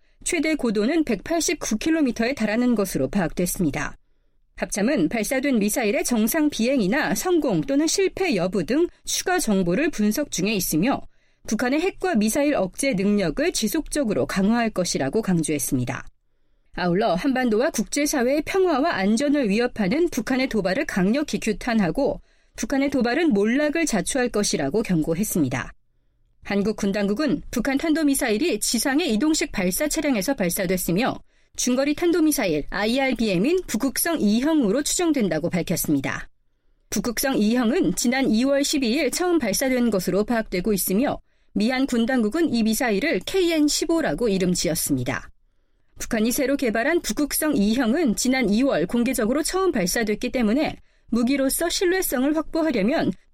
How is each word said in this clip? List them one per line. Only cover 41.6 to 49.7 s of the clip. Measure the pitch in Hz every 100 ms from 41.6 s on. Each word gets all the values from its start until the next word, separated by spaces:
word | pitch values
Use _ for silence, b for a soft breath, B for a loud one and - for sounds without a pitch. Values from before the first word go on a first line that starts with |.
| 220 254 269
군 | 233 226
당국은 | 262 214 320 330
이 | 240
미사일을 | 220 220 247 196 302 214 -
케이엔 | 381 339 320 294
십오라고 | - 339 330 240 196 240
이름 | 190 185
지었습니다. | 175 175 156 - 135 127 117 - - _ _ _ _ _ -
북한이 | - 226 226
새로 | 240 254 277
개발한 | 247 226 233 349
북극성 | - 214 285 - 320 269
이형은 | 202 226 233 294 294
지난 | 190 247 262 208
이월 | 208 269 180 170
공개적으로 | 240 240 262 214 277
처음 | 311 370 381